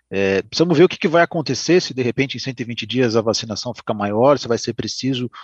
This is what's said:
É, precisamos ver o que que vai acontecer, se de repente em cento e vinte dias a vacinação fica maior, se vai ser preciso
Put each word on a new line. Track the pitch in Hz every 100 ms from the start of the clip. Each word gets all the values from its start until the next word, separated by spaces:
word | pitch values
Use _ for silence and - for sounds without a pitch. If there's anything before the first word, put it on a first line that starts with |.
| _
É, | 107 98 98
precisamos | - - 170 151
ver |
o | 180
que | -
que | 185
vai | 165
acontecer, | 170 175 139 123 - 180
se | -
de | 123
repente | 120 113 139 120
em |
cento | 135 127
e |
vinte | 117 120 110
dias | 123 123 113
a |
vacinação | 110 104 113 101 123
fica | 110 -
maior, | 107 101 104 131 135
se | 117
vai | 113
ser | -
preciso | 117 110 - 131 127 123 -